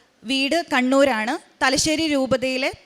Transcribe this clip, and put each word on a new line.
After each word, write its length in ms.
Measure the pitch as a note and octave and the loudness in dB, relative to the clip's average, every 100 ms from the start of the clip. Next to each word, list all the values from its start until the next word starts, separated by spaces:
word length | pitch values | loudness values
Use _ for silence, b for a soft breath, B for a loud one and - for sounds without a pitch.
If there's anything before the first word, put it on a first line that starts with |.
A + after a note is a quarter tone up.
| b _ G#3+ | b _ -4
വീട് 280 | C4+ C4+ E4 E4 | -2 0 -2 0
കണ്ണൂരാണ്. 600 | C#4 B3+ C4+ C#4 A3 G#3+ E4 - - | -2 2 4 4 2 -4 -6 -8 -4
തലശ്ശേരി 440 | C4+ C#4+ D#4 D#4 D#4+ | 0 0 0 0 0
രൂപതയിലെ 560 | C#4+ C4 B3+ C4 C4 C#4+ A4 | 0 0 -2 -2 -4 -4 -6